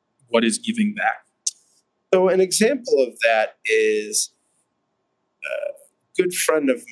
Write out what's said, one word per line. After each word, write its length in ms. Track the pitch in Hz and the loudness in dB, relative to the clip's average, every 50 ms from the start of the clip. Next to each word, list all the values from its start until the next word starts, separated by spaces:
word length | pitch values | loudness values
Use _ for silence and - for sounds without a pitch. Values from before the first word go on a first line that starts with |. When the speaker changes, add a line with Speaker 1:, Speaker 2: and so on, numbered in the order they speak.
| _ _ _ _ _ | _ _ _ _ _
Speaker 1:
what 160 | - - 113 117 | 0 0 2 2
is 140 | 113 107 | 2 -2
giving 380 | - - 113 110 113 104 104 101 | -2 -6 -6 -2 -2 -2 -2 -2
back? 320 | 95 95 110 - - _ _ _ _ - - - _ _ _ _ _ _ _ _ _ _ - 190 | -2 -4 -4 -4 -6 _ _ _ _ -8 -8 -8 _ _ _ _ _ _ _ _ _ _ 0 2
Speaker 2:
So 160 | 185 185 190 | 2 4 4
an 120 | 185 185 | 2 2
example 640 | 190 180 - - 214 240 285 262 233 - 147 139 127 | 2 0 2 2 2 2 0 -2 -2 0 2 2 2
of 160 | 120 120 - | 0 -2 -2
that 380 | 117 113 113 110 110 - - _ - | 0 2 2 2 0 -2 -4 _ -4
is 640 | 113 110 110 110 107 107 107 107 107 104 - - - _ _ _ _ _ _ _ _ _ _ _ _ _ _ _ _ _ _ _ _ _ _ - | 0 0 2 2 2 0 -2 -4 -4 -4 -4 -4 -4 _ _ _ _ _ _ _ _ _ _ _ _ _ _ _ _ _ _ _ _ _ _ -14
a 760 | - - - - - - - - _ _ _ _ _ - - | -12 -10 -10 -10 -10 -12 -14 -20 _ _ _ _ _ -2 -2
good 120 | 180 180 180 | -2 -2 -2
friend 360 | - - - 156 156 143 131 | -4 -2 -2 0 0 0 -2
of 140 | 123 120 - - | -2 -4 -6 -4